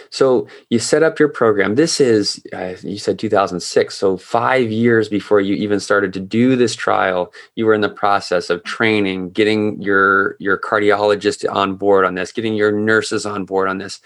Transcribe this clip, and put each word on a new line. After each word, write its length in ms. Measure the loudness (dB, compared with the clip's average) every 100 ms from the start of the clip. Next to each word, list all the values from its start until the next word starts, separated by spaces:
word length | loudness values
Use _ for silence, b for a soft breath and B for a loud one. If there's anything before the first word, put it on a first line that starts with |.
| B
So 380 | 0 2 2 -2 B B
you 100 | -2
set 240 | 0 2
up 160 | 2 2
your 80 | 0
program. 480 | 2 0 2 0 2
This 240 | 0 2
is, 420 | 4 4 0 -6 -12
uh, 220 | -10 -10 -10
you 160 | -10 -6
said 220 | -4 -4
two 80 | 0
thousand 320 | 2 2 -2
six, 380 | -2 0 0 0
so 180 | -2 -2
five 560 | -2 -2 2 0 0
years 380 | 2 2 2 2
before 320 | -4 2 2
you 120 | 2 -2
even 260 | 0 -2
started 320 | 0 0 0
to 80 | -4
do 340 | -4 0 2 2
this 200 | 0 -2
trial, 580 | -2 0 0 0 -4 B B -2
you 100 | 0
were 80 |
in 80 | 2
the 80 | 0
process 600 | -2 0 0 0 -4 -2
of 140 | -6
training, 680 | -6 -2 0 2 0 -4 -6
getting 500 | 0 2 2 -2 -4
your, 560 | -2 2 4 2 0 -4
your 180 | -4 -4
cardiologist 880 | 0 0 2 2 2 2 0 -2 -4
on 220 | -2 -2 0
board 300 | 2 4 2
on 100 | -2
this, 160 | -6
getting 240 | -6 -4 0
your 160 | 0
nurses 540 | 0 2 0 0 -6 -6
on 180 | -8
board 240 | -4 -2 -2
on 120 | -4
this. 200 | -8 -14